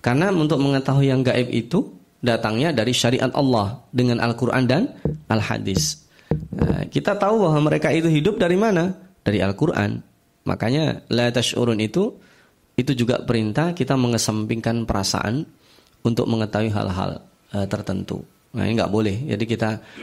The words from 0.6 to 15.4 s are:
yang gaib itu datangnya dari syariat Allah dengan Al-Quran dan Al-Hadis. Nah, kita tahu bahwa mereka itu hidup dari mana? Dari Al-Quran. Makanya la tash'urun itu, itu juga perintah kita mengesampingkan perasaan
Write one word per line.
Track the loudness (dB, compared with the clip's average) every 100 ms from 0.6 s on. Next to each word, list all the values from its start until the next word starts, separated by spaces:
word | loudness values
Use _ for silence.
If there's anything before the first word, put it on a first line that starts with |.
| 2 0 2 2 4
yang | 2
gaib | 2 0 0
itu | -2 0 -2 -2 -12 _ _
datangnya | -2 0 0 0 0
dari | 0 0
syariat | 0 2 2 0
Allah | 0 2 2 0 -4 -4
dengan | 0 2 2
Al-Quran | 0 0 0 2 2
dan | 2 0 -2 -6 -6 0
Al-Hadis. | 0 2 -2 -2 -2 -2 -6 _ _ _ -4 -4 -2
Nah, | 0 0 -2
kita | -2 -2 0
tahu | 2 2 4
bahwa | 4 2
mereka | 2 2
itu | 2 2
hidup | 2 2 2
dari | 2 4
mana? | 4 2 0 -4 -14 _
Dari | -2 0
Al-Quran. | 0 0 0 2 -2 -4 -10 _ _ _ -6
Makanya | -2 0 0 0 -4 -2
la | 0 2
tash'urun | 0 -2 0 0 0
itu, | 0 0 -2 -4 -20 _ _ _ _
itu | -4 -2 0
juga | 2 0
perintah | 0 0 0 0 -2
kita | -2 0
mengesampingkan | 2 2 2 0 -2 -2 -4 -2 -2 -2
perasaan | -2 -2 -2 -2 -4